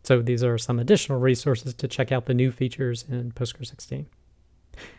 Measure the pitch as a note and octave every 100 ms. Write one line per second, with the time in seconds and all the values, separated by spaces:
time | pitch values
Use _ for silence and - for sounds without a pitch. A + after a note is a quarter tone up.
0 | - B2+ A#2 A#2+ B2 A#2 - A#2+ B2+ G#3
1 | - C3+ B2+ B2 D3 A#2+ C3 A#2+ B2 -
2 | B2+ B2+ A#2+ B2 C3 B2 B2+ - C3 A#2
3 | - B2 A#2+ - - - A#2 - - C3
4 | D3 _ _ _ _ _ _ - -